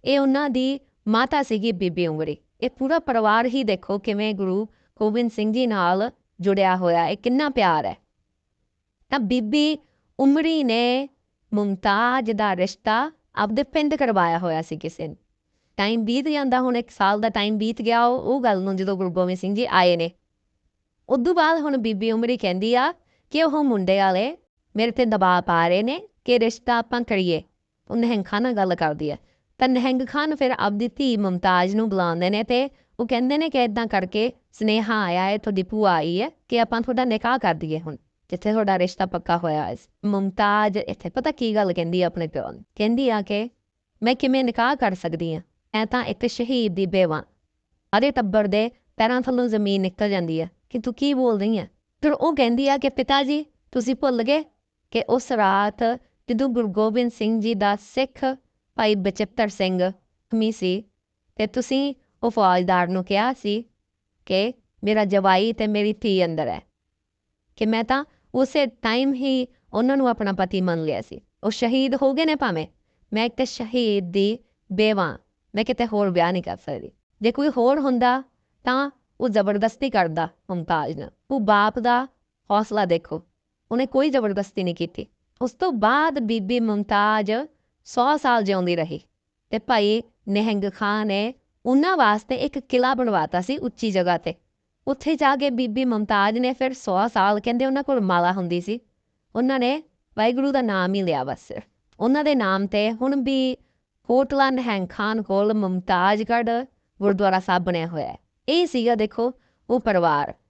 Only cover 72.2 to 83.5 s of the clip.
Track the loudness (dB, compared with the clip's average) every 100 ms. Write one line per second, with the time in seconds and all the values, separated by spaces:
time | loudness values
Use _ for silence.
72.2 | 0 0 -2 -4 -8 _ _ _ _ -2
73.2 | -2 -2 -4 -4 -4 -2 0 0 -2 0
74.2 | 0 -2 _ _ _ 0 2 2 -2 -6
75.2 | _ _ _ -4 -2 -2 -2 0 0 2
76.2 | 2 0 -4 -10 -10 -10 -12 _ _ _
77.2 | -2 2 0 2 2 2 0 2 2 0
78.2 | -4 _ _ _ -2 -2 -2 _ _ _
79.2 | 0 2 2 0 -2 -2 -2 0 0 -2
80.2 | -6 _ -10 -8 -2 -2 -2 -8 -12 _
81.2 | _ -2 2 4 2 0 0 0 -2 _
82.2 | _ _ _ -2 0 -2 0 0 -2 -12
83.2 | _ _ _